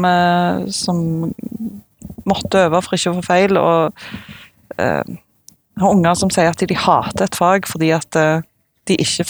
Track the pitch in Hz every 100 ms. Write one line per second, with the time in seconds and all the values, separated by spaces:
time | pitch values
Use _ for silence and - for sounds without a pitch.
0 | 180 175 175 175 175 185 190 - - 175
1 | 165 160 165 - - - 226 202 - _
2 | - - 190 196 - 196 175 170 185 185
3 | 180 180 180 180 196 196 165 165 156 -
4 | - - - - - _ - - 113 73
5 | - - _ _ - _ _ - 190 196
6 | 165 175 190 - 165 165 185 180 - 147
7 | 98 - 190 - 175 196 - 160 160 160
8 | - 165 156 160 - _ _ _ - 190
9 | - -